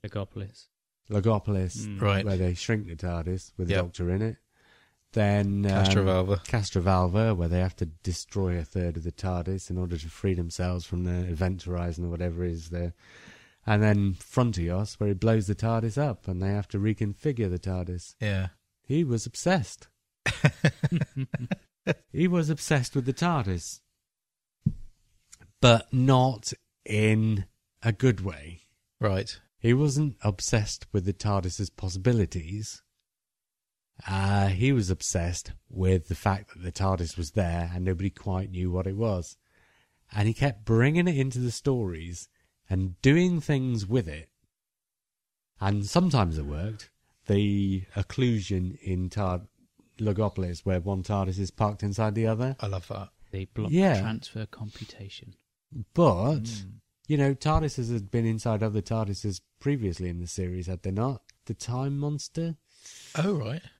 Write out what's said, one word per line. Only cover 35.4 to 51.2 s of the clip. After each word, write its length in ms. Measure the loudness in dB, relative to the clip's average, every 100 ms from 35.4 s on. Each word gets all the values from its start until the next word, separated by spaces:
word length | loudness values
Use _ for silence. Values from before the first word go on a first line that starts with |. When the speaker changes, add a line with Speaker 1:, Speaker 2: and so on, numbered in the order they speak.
| -8 -16 _
Speaker 2:
with 380 | -2 2 2 2
the 80 | -4
fact 380 | -2 -2 -6
that 100 | -12
the 80 | -10
tardis 460 | -4 -2 0 -4 -6
was 140 | -4
there 380 | -2 0 0 -4
and 100 | -4
nobody 260 | -2 -2 -4
quite 400 | -4 -6 -4 -4
knew 200 | -4 -2
what 160 | -2 -4
it 80 | -2
was. 400 | -2 -2 -6 -14 _ _ _ _ _ _ _
And 160 | 0 0
he 60 |
kept 300 | 2 0 0 2
bringing 420 | 4 6 4 2
it 80 | 2
into 220 | 0 -2
the 120 | -4
stories 800 | -2 -2 0 -2 -6 -10 -12 -14 _ _ _ _
and 320 | -2 -2 2
doing 400 | 4 6 4 0
things 440 | 0 0 0 -2 0
with 220 | 0 0
it. 220 | -8 -14 _ _ _ _ _ _ _ _ _ _ _ _ _
And 260 | -2 0 2
sometimes 520 | 2 4 4 2 0
it 80 | -4
worked. 460 | -6 -6 -8 -16 _ _ _ 0
The 560 | 2 4 2 0 -2 -4 -6
occlusion 840 | -6 0 2 2 -2 -4 -4 -6
in 280 | -6 -4 -4
Tar-, 380 | -2 -2 -2 -8 _ _ _ _ -6
Logopolis, 680 | -2 0 -2 -2 -6 -4 -2
where 160 | 0
one 220 | 0 -4
tardis 340 | -2 -2